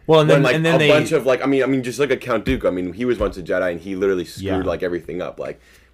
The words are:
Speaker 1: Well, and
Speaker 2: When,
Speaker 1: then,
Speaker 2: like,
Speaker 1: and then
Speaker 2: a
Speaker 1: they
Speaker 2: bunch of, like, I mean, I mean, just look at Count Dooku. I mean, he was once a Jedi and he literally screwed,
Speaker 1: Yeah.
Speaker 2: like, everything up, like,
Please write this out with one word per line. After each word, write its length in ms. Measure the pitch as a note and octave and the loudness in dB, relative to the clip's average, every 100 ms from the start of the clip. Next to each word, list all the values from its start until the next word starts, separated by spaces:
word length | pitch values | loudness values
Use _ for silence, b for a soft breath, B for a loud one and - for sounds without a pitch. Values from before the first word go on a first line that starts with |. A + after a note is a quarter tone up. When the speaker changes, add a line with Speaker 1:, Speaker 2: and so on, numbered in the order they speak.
| - | 2
Speaker 1:
Well, 140 | D#3 | 4
and 100 | D#3 | 6
Speaker 2:
When, 60 | D3+ | 4
Speaker 1:
then, 60 | |
Speaker 2:
like, 120 | C#3 D#3 | 4 2
Speaker 1:
and 60 | D#3+ | 2
then 100 | D#3+ | 4
Speaker 2:
a 20 | |
Speaker 1:
they 120 | D3+ | 4
Speaker 2:
bunch 220 | D3+ D#3 | 4 2
of, 140 | D#3 B2 | 0 2
like, 160 | B2+ | 0
I 40 | C3+ | 2
mean, 160 | C#3 | 0
I 20 | B2+ | 2
mean, 160 | C3+ | 0
just 160 | B2 B2 | -2 -2
look 140 | C#3 | -2
at 100 | B2+ | -2
Count 240 | B2 A2+ A2+ | -2 -2 -2
Dooku. 200 | C3 F#2 | -2 0
I 40 | |
mean, 240 | F2+ F2+ | -2 -4
he 100 | F2 | -4
was 140 | B2 G#2+ | -2 -2
once 180 | G2+ F#2+ | -2 -4
a 40 | |
Jedi 300 | E2 F#2 F#2 | -4 -2 -2
and 100 | E2+ | -4
he 140 | F#2 F#2 | -6 -2
literally 300 | G2 F#2 D#2+ | 0 0 -4
screwed, 200 | - F#2+ | -8 -4
Speaker 1:
Yeah. 160 | F#2 | -2
Speaker 2:
like, 200 | F#2 E2 | -2 -2
everything 400 | F2+ F2 D#2 E2+ | -4 -4 -6 -8
up, 160 | D#2 - | -8 -8
like, 200 | C#2 - b b b | -10 -12 b b b